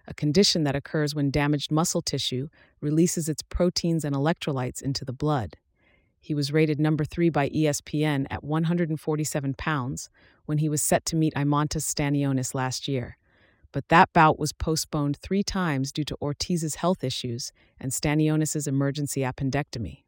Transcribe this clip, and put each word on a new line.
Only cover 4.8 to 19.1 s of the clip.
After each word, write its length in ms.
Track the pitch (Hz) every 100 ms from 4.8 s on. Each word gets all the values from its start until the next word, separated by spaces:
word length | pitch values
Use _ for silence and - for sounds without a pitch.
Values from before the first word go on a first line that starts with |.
into 240 | 135 139
the 80 | -
blood. 440 | 127 151 147 95 - _ _ _ _ _ _
He 160 | -
was 180 | 147 139
rated 280 | 151 160 143
number 240 | 156 156
three 240 | 151 - 170
by 220 | 151 139
E 140 | - 151
S 160 | 143
P 220 | - 151
N 220 | 151 143 135
at 120 | -
one 220 | 143 156
hundred 240 | 165 175 170
and 100 | 156
forty-seven 560 | - 151 151 156 135
pounds 540 | 135 - 151 127 151 - _ _ _ -
when 120 | 151
he 100 | 156
was 120 | 147
set 240 | - 175 -
to 100 | 165
meet 180 | 156
Imantas 500 | 143 143 147 147 156
Stanionis 680 | - - 147 143 139 131 123
last 340 | 135 131 123 -
year. 300 | 135 117 - _ _ _ _ _
But 180 | - -
that 240 | 165 185
bout 260 | - 156 -
was 140 | 147
postponed 680 | - - 160 - 156 143 143
three 240 | - 196
times 500 | 202 196 180 135 139
due 120 | -
to 120 | 147 139
Ortiz's 560 | 147 143 - 175 156 -
health 280 | 170 185
issues 480 | 131 - 123 120 - - _ _
and 140 | 135
Stanionis's 760 | - 151 151 156 156 156 156 143
emergency 540 | 135 139 139 143